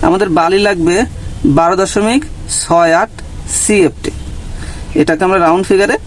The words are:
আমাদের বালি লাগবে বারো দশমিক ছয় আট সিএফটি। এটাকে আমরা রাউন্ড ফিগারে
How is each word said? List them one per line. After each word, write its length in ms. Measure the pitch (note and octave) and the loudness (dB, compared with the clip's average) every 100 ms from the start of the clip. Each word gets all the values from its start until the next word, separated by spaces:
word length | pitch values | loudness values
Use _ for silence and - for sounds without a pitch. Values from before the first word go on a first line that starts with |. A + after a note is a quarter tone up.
| E3 | 0
আমাদের 220 | F#3 G3+ D#3+ | 0 0 2
বালি 200 | E3 F#3+ G3+ | 2 2 2
লাগবে 300 | F#3+ D#3+ F3+ A#3+ - - - - C#3 | 2 2 2 -2 -6 -10 -2 2 4
বারো 160 | E3 F#3 | 2 2
দশমিক 400 | F#3+ G#3 G#3+ B3+ - - - - | 0 0 2 0 -2 -10 -6 -6
ছয় 320 | - E4+ E3+ E3 | 0 2 4 2
আট 100 | A3 - - - - - | 0 -6 -12 -12 -6 -4
সিএফটি। 500 | - G#3+ D#3+ - - - - - - - - - - - | 0 4 2 0 -8 -8 -10 -10 -10 -10 -10 -10 -4 0
এটাকে 220 | - E3 F#3+ | 0 2 2
আমরা 120 | F#3+ E3+ | 2 2
রাউন্ড 180 | F3 F#3+ | 2 2
ফিগারে 260 | F#3+ G3+ F4 | 2 2 -2